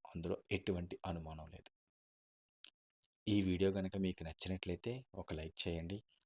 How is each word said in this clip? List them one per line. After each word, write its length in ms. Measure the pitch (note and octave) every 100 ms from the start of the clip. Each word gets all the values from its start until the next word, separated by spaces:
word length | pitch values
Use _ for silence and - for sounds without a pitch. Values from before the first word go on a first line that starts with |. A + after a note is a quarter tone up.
| -
అందులో 320 | E2+ E2+ - -
ఎటువంటి 460 | G2 - F2+ F2 -
అనుమానం 440 | F#2+ E2+ D#2+ D#2 D#2+
లేదు. 200 | - - _ _ _ _ _ _ _ _ _ - - _ _ _ _ -
ఈ 120 | G#2
వీడియో 280 | F#2 F2 G2
గనక 260 | F#2+ F#2+ -
మీకు 240 | F#2+ F2+
నచ్చినట్లయితే 680 | E2 - F#2 F#2 F#2 F2 A#2+ C3 -
ఒక 180 | G2 E2+
లైక్ 220 | D#2+ D#2+ -
చేయండి. 380 | - E2+ E2 G2+ - _